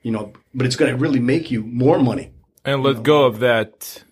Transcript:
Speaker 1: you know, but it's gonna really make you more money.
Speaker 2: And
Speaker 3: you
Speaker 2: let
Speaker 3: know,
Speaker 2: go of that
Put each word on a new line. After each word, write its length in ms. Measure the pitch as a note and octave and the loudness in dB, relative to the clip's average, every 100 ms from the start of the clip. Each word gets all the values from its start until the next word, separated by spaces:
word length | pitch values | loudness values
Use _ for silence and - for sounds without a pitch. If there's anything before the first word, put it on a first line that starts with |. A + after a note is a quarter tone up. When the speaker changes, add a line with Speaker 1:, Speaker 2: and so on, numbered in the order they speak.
Speaker 1:
you 100 | A#2+ | -4
know, 200 | A2 G2+ - _ | -6 -8 -18 _
but 100 | B2+ | -4
it's 120 | B2+ - | -4 0
gonna 200 | C#3+ B2 | -2 0
really 240 | D#3 C3+ | -2 0
make 300 | A#2+ D3+ - | 0 -2 -2
you 140 | A#2 | -6
more 340 | A2 A#2+ C3 F3 | -6 0 2 4
money. 340 | B2+ F#2+ - - _ _ C3+ | 2 -2 -10 -20 _ _ -4
Speaker 2:
And 160 | C#3 | 0
Speaker 3:
you 40 | C#3 | 0
Speaker 2:
let 80 | A#2+ | 0
Speaker 3:
know, 60 | |
Speaker 2:
go 220 | A2 D3+ | 4 4
of 140 | C3 A2 | 4 2
that 640 | B2 A2+ G#2+ _ - - _ | 2 2 0 _ -20 -20 _